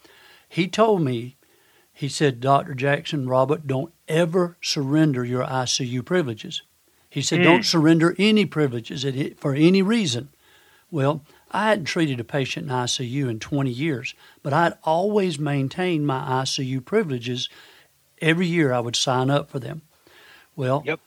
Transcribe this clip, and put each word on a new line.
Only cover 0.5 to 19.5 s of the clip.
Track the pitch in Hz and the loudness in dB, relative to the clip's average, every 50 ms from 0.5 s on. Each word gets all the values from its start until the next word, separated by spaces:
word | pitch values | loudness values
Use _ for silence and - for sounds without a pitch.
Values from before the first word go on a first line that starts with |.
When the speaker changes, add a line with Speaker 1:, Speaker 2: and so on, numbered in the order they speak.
| - 160 185 | -4 -4 -4
Speaker 1:
told | 190 - 208 220 226 208 185 156 | 0 2 2 4 4 4 2 2
me, | 131 123 117 117 127 - _ _ _ _ _ _ _ _ _ _ _ _ | 0 -2 -4 -6 -10 -14 _ _ _ _ _ _ _ _ _ _ _ _
he | - 147 139 | -8 -8 -6
said, | - - 156 139 120 117 | -2 0 0 0 0 0
"Doctor | 123 135 139 143 - 160 143 | 2 2 2 2 2 -2 -6
Jackson, | 123 135 139 143 143 147 - 165 147 127 127 | -2 -2 0 0 -2 -4 -4 -6 -4 -2 2
Robert, | 127 127 131 135 151 156 151 | 2 2 4 2 0 -2 -2
don't | 135 131 131 120 - _ _ _ | -4 -4 -4 -4 -8 _ _ _
ever | - 156 160 175 165 170 190 180 175 175 _ | -2 0 0 2 2 2 0 0 0 -4 _
surrender | - - - 160 139 131 143 156 160 160 131 123 123 | -8 -4 -4 -2 0 2 4 4 4 4 2 0 -2
your | 120 123 127 127 | -2 -2 -2 -2
I | - 131 131 127 | -2 -2 -2 -2
C | 117 - - 135 | -2 -2 -2 -4
U | 120 123 127 | -4 -4 -4
privileges." | 120 - 180 180 160 123 113 - - 185 - - - _ _ _ _ _ _ _ _ | -2 -2 0 0 0 -2 -4 -8 -10 -12 -12 -12 -14 _ _ _ _ _ _ _ _
He | _ - 143 | _ -8 -6
said, | 139 - 170 170 | -4 0 2 4
Speaker 2:
Mm. | 180 | 6
Speaker 1:
"Don't | 160 160 - - | 6 6 6 4
surrender | - - 170 147 160 165 165 160 175 - | 2 2 4 6 6 6 6 4 2 2
any | - 196 214 214 214 190 | 2 2 4 4 4 2
privileges | 143 - 156 151 135 117 120 110 - - 135 127 | 2 0 0 0 0 -2 -6 -8 -8 -8 -6 -6
at | 139 127 | -4 -4
it, | 131 151 - - - | -4 -4 -6 -6 -4
for | - 147 135 | -4 -2 2
any | 143 156 175 190 196 190 | 4 4 6 6 4 4
reason." | 196 233 240 202 147 117 120 131 143 _ _ _ _ _ _ _ _ _ _ _ _ | 2 2 0 0 -2 -2 -4 -6 -10 _ _ _ _ _ _ _ _ _ _ _ _
Well, | 175 151 135 139 151 - - _ _ _ _ - | -2 0 0 0 0 -2 -6 _ _ _ _ -6
I | - - 208 220 | -4 0 2 2
hadn't | 208 208 147 | 2 0 0
treated | - - 180 165 147 131 120 | -2 0 0 0 0 0 -4
a | 110 | -4
patient | - - 143 131 - - - 170 | -4 -2 -2 -2 -2 -6 -8 -6
in | 147 | -4
I | 131 123 123 | -2 -2 -2
C | 117 - - 131 | -2 -4 -4 -4
U | 117 123 143 139 123 | -4 -2 -2 -2 -2
in | 110 | -4
twenty | 107 - - 147 139 139 131 | -6 -6 -4 -2 0 0 -2
years, | 117 120 151 165 139 113 - - - _ - - _ _ | -2 -2 -2 -2 -2 -4 -6 -10 -12 _ -20 -20 _ _
but | - 151 131 | -4 0 2
I'd | 160 170 165 160 - - | 2 2 2 0 -2 -2
always | 160 160 170 190 214 208 208 190 185 156 | 0 0 2 0 0 0 0 0 0 -2
maintained | 139 156 143 143 139 135 135 - - 180 180 170 151 147 | -2 -2 -2 -2 -2 -2 -2 -4 -4 -2 -2 0 0 0
my | 143 131 131 - - 131 131 | -2 -2 -2 -2 -2 -2 -2
I | 135 | -2
C | 135 - - 135 | -2 -4 -4 -4
U | 127 135 131 | -4 -4 -6
privileges. | 123 - 196 220 220 151 131 120 117 123 123 123 - - - - - - - - _ _ _ _ _ _ _ - | -4 -2 -2 -2 0 -2 -4 -6 -4 -6 -6 -6 -6 -8 -12 -16 -20 -20 -20 -20 _ _ _ _ _ _ _ -2
Every | 170 160 165 175 190 | 0 2 2 2 2
year | 170 170 170 156 135 123 | 0 2 2 2 2 2
I | 120 | 0
would | 117 120 113 | -2 -2 -2
sign | - - 139 127 127 127 135 | -2 0 0 2 2 2 2
up | 143 143 151 - | 2 0 -2 -4